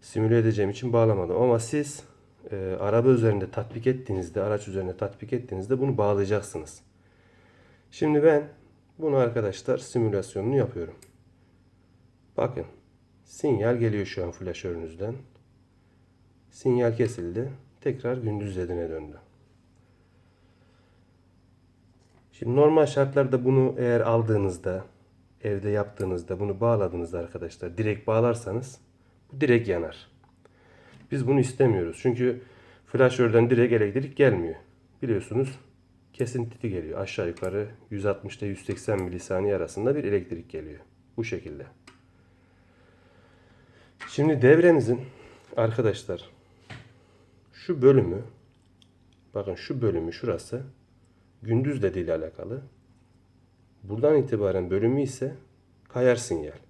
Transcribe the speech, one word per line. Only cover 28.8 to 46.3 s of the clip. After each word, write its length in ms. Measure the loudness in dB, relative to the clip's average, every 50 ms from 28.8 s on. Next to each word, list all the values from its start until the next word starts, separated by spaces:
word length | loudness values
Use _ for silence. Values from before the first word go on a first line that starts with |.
| _ _ _ _ _ _ _ _ _ _
bu 100 | -6 -4
direkt 260 | 2 4 4 4 4 0
yanar. 400 | -2 -2 -2 -6 -10 -14 -20 -20 _ _ _ _ _ _ _ _ _ _ _ _ _ _ _ -20 -20 -20 -14 -8
Biz 160 | -4 -4 0 2
bunu 120 | 2 2
istemiyoruz. 600 | 2 2 2 2 4 4 4 2 0 -4 -6 -2
Çünkü 400 | 0 0 0 2 0 -2 -2 -2 -8 -20 -20 -20 -20 -20 -20 _ _
flaşörden 640 | _ 2 4 4 4 6 4 2 4 6 6 6 6
direkt 240 | 6 4 4 4 4
elektrik 440 | 4 2 2 0 -2 -4 -6 2 4
gelmiyor. 380 | 4 4 4 2 -2 -4 -6 -10 -14 _ _ _ _ _ _ _
Biliyorsunuz 580 | -4 -2 -2 -2 -2 -4 -2 -2 -2 -2 -4 -16 -20 _ _ _ _ _ _ _ _ _ _
kesintili 560 | -6 -6 -4 -4 -6 -6 -6 -8 -8 -8 -6
geliyor. 300 | -6 -6 -6 -6 -6 -8
Aşağı 280 | -6 -6 -4 -4 -4 -4
yukarı 400 | -4 -6 -6 -4 -4 -4 -6 -6 -10 -20 -18 _
yüz 160 | -10 -4 -2
altmış 320 | -2 -2 -2 -6 -14 -12 -8
ile 100 | -8 -8
yüz 180 | -8 -8 -6
seksen 360 | -8 -8 -6 -4 -4 -2 -2
milisaniye 540 | -2 -4 -6 -8 -6 -4 -4 -2 0 0 0
arasında 400 | 0 -2 -4 -6 -4 -2 0 0
bir 80 | 0 -2
elektrik 460 | -2 -2 -2 -2 -4 -12 -12 -12 -12
geliyor. 300 | -14 -12 -12 -12 -16 -18 -20 _ _ _ _ _ _ -8
Bu 60 | -8
şekilde. 420 | -6 -6 -10 -10 -12 -14 -14 -16 -18 -20 _ _ -20 -20 _ _ _ _ _ _ _ _ _ _ _ _ _ _ _ _ _ _ _ _ _ _ _ _ _ _ _ _ _ _ _ _ _ _ _ _ -20 -20 _ _ _ -18 -10
Şimdi 320 | -2 0 2 2 2 6
devrenizin 600 | 8 8 8 10 8 6 6 6 4 2 0 -2 -2 -12 -18 -20 -20 -20 -20 -20 _ _ -4 -2
arkadaşlar 720 | 0 0 0 0 0 0 0 -2 -6 -8 -8 -8 -8 -16